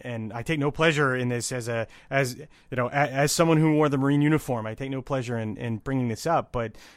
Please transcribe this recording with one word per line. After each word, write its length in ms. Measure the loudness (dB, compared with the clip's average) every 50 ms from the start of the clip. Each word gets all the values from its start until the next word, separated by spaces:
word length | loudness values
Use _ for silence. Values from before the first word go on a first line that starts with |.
and 320 | -12 -10 -8 -8 -8 -8 -8
I 100 | -8 -4
take 160 | -4 -2 0
no 100 | 0 -2
pleasure 460 | 0 2 2 2 4 4 2 2 2
in 140 | 0 0 -2
this 240 | -2 -2 -4 -4 -6
as 160 | -6 -6 -4
a, 180 | -4 -4 -4 -6 -8 -20 -12 -2
as, 260 | 0 0 0 0 -2
you 400 | -10 -14 -20 -20 _ _ -8 -4
know, 120 | -2 -2 0
a-, 40 |
as 400 | 2 0 0 0 2 2 2 2
someone 240 | 4 4 4 4 6
who 200 | 6 6 4 4
wore 120 | 4 4 4
the 100 | 2 2
Marine 240 | 2 4 4 4
uniform, 460 | 4 4 4 2 0 -2 -4 -4 -4 -6
I 80 | -8
take 160 | -8 -8 -8
no 100 | -8 -8
pleasure 360 | -6 -4 -4 -4 -2 -4 -4 -4
in, 180 | -4 -4 -6
in 220 | -6 -6 -6 -6 -6
bringing 320 | -6 -4 -2 -2 -2 -2
this 160 | -4 -4 -2
up, 260 | -2 0 0 -2 -2
but 240 | -6 -6 -6 -6 -8 -14 -20 -20 -20